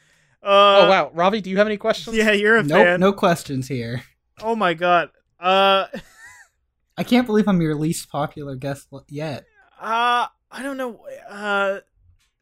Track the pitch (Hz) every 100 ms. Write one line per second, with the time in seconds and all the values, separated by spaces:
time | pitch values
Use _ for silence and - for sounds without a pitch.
0 | _ _ _ _ 208 202 202 196 185 190
1 | 143 160 180 220 185 190 214 208 220 208
2 | 226 220 214 202 208 226 147 170 175 175
3 | 190 196 190 170 - 135 127 131 117 123
4 | - _ _ _ 214 226 185 165 175 175
5 | 147 _ _ _ 180 190 196 196 185 202
6 | - _ 988 - _ _ _ _ _ -
7 | 180 240 240 214 208 180 160 151 156 170
8 | - 147 151 - 139 135 143 139 _ 135
9 | _ 147 156 123 - _ _ _ 180 226
10 | 240 240 - _ _ - 269 262 254 202
11 | - - - 202 208 202 196 196 _ _
12 | _ _ _ _